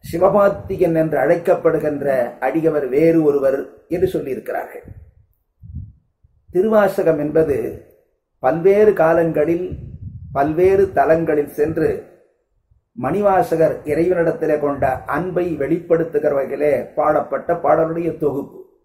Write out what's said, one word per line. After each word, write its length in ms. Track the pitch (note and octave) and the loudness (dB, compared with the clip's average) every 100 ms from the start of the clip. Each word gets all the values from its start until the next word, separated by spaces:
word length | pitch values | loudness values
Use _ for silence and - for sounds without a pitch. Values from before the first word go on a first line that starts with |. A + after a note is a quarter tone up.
| - | -8
சிவபாத்தியன் 800 | E3 F3 G#3 G3+ - - F#3 F3 | 0 2 4 2 0 -8 -2 0
என்று 240 | E3 D#3+ D3 | 2 0 0
அழைக்கப்படுகின்ற 1120 | C#3 G#3 A3 E3+ E3 D#3 D3+ C#3+ C#3 C3 A#2+ - | 2 2 2 2 2 0 -2 -4 -2 0 -2 -4
அடியவர் 480 | C3+ D#3+ D#3 D3+ C3 | -4 0 0 0 0
வேறு 340 | C3 E3 E3 | 2 4 4
ஒருவர் 640 | D3+ C#3+ C3+ C#3 - - _ | 4 2 0 -2 -6 -16 _
என்று 180 | F3 F3+ | -2 -2
சொல்லியிருக்கிறார்கள். 800 | D#3+ C3+ A2+ - - - - - - - _ _ _ _ _ - - - _ _ _ _ _ _ | -2 -6 -8 -6 -8 -8 -14 -18 -20 -20 _ _ _ _ _ -16 -14 -14 _ _ _ _ _ _
திருவாசகம் 680 | F3 G#3+ G#3+ G3 - - - | -2 2 2 2 0 0 0
என்பது 680 | D3 - - B2 - - - _ _ _ _ _ | 0 0 0 -2 -4 -10 -20 _ _ _ _ _
பல்வேறு 540 | B2+ D#3+ F3+ G3+ G#3+ | -2 2 4 6 4
காலங்களில் 880 | F#3+ D#3+ E3 E3 D#3+ D3+ F3 F#3 - - - - - - | 4 2 4 2 0 0 -2 -4 -10 -14 -16 -16 -16 -4
பல்வேறு 600 | C3+ D3 D#3 F#3 G3 F#3+ | 0 0 2 4 4 2
தலங்களில் 600 | D3 C#3 E3 D#3+ D3+ D3 | 2 2 2 2 0 -2
சென்று 680 | - D3+ D#3+ D#3 F#2+ - _ _ _ _ _ _ _ _ A#2 | -2 -2 0 -2 -2 -10 _ _ _ _ _ _ _ _ -8
மணிவாசகர் 800 | C3 F#3+ G3+ F#3+ E3 E3 D#3 B2+ | -4 0 2 2 0 2 0 0
இறைவனிடத்திலே 760 | D3 D3 F3 F3 E3 - D#3 D3+ | -4 0 0 2 0 0 -2 0
கொண்ட 440 | D3 C3+ C3+ B2+ | -2 -2 -2 -2
அன்பை 520 | - C#3+ F3+ F3+ F3 D3 | -6 -4 -4 -4 -4 -4
வெளிப்படுத்துகிற 760 | C#3 E3 - E3+ D#3+ D3 D3+ | -2 -4 0 0 0 -2 0
வகையிலே 480 | C#3 B2+ C#3 D3 B2+ | -2 -4 -2 0 0
பாடப்பட்ட 720 | A#2 - D3+ D3+ - C3+ - | -2 -2 0 0 -2 -6 -4
பாடலுடைய 680 | E3+ C#3+ D#3+ D#3+ E3 E3+ D#3 | -2 2 2 2 -2 -6 -2
தொகுப்பு. 480 | D3 C3 - - - _ | -4 -4 -8 -18 -20 _